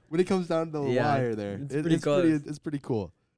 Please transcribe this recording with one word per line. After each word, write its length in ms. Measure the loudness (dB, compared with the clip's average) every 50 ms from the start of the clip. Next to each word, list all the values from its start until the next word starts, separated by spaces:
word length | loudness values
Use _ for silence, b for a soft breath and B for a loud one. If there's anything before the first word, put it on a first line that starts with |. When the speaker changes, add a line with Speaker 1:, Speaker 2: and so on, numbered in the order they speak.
| _ _
Speaker 1:
when 120 | 0 0
it 40 | 2
comes 220 | 2 0 0 0
down 200 | 0 0 0 0
to 120 | -2 -4 -2
the 100 | 0 0
Speaker 2:
Yeah, 160 | 2 2 2
Speaker 1:
wire 280 | 2 2 2 0 0 -2
there, 200 | -4 -4 -6 -6
Speaker 2:
it's 180 | -6 -6 -4 -4
Speaker 1:
it, 80 | -2
Speaker 2:
pretty 140 | 0 2 0
Speaker 1:
it's 80 | 2 2
pretty, 260 | 2 2 4 4 4
Speaker 2:
close. 120 | 2 2 -2
Speaker 1:
it's 140 | -6 -10 -10
pretty 200 | -8 -6 -6 -6
cool. 320 | -4 -2 -2 -2 -2 -6 -10 _ _ _ _